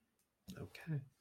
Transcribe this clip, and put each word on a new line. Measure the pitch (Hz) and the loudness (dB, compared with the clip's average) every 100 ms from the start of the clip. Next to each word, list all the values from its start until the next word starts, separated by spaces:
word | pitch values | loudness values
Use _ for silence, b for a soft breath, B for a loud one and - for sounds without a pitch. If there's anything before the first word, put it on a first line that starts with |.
| _ _ _ _ - - | _ _ _ _ -8 -4
Okay. | 101 - - 151 - - | -4 -4 2 2 2 -8